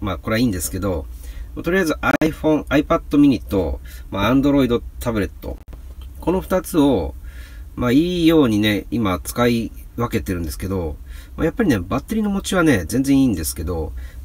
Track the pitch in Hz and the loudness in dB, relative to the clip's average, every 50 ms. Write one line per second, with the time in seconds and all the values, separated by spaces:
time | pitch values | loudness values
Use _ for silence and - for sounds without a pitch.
0 | - - - - - 117 110 110 127 120 95 87 - - - 95 87 101 90 80 | -6 -6 -6 -4 -4 -2 0 2 2 2 0 -2 -4 -6 -4 -4 -2 -2 -2 -4
1 | 69 - - - - - - - - - - 151 160 165 175 196 185 156 147 - | -6 -8 -12 -14 -12 -12 -12 -12 -12 -10 -10 -6 -2 0 2 2 2 2 0 0
2 | - 120 139 - 156 160 143 - - 156 156 139 - - - 147 - - 165 160 | 0 0 2 2 2 0 0 0 2 2 2 2 2 2 2 2 2 2 0 0
3 | - - - 147 147 143 127 - - - 104 98 87 67 64 - - - - - | 0 2 4 6 6 6 6 2 0 -2 -2 0 0 -2 -4 -6 -10 -12 -16 -16
4 | - - - 98 98 110 131 139 131 143 139 143 131 117 120 117 - - - - | -12 -8 -4 0 2 2 4 4 4 4 4 4 4 4 2 0 -2 -6 -12 -8
5 | - 120 113 107 92 - - - - - - - - - - - - - - - | -4 -2 -2 -2 -2 -4 -6 -10 -12 -10 -10 -12 -14 -16 -16 -16 -16 -16 -16 -16
6 | - - - - - 160 180 190 160 - 190 185 180 - - 165 139 143 127 104 | -16 -16 -16 -6 -2 -2 0 0 0 0 0 0 0 0 2 4 4 4 4 2
7 | - - - - - - - - - - - - - - - - 120 123 123 143 | 0 -4 -8 -10 -14 -14 -14 -16 -16 -16 -16 -16 -16 -12 -6 -2 0 4 4 4
8 | 165 180 180 175 165 156 165 160 143 117 107 104 107 107 107 95 - - 101 120 | 4 4 2 4 6 6 8 8 6 6 4 4 4 4 2 0 -2 -2 -2 0
9 | 113 98 92 - - - - 120 120 120 120 113 110 - - - - - - - | 0 0 0 -2 -4 -4 0 2 2 2 2 0 -2 -4 -8 -14 -18 -12 -6 -6
10 | 120 117 - 110 - - 95 87 82 73 - - - 90 95 95 85 78 71 - | -4 -2 -2 -2 -2 -2 -4 -4 -4 -6 -6 -6 -6 -4 -4 -4 -4 -4 -8 -10
11 | - - - - - - - - 151 165 - - 233 175 127 98 87 - 101 175 | -12 -14 -16 -16 -16 -12 -4 -2 -2 0 0 2 2 2 2 2 0 -2 -4 -4
12 | - - 220 220 214 208 196 196 - - 196 185 165 160 135 95 85 - - 127 | -2 -2 -2 -2 0 0 -2 -2 -2 0 2 4 4 4 4 2 2 0 -2 0
13 | 135 135 139 135 135 127 101 82 80 - - - 78 80 87 82 78 - - - | 2 4 4 4 4 4 2 0 -2 -4 -6 -4 -4 -4 -4 -4 -4 -6 -8 -10
14 | - - - - - | -12 -12 -12 -14 -8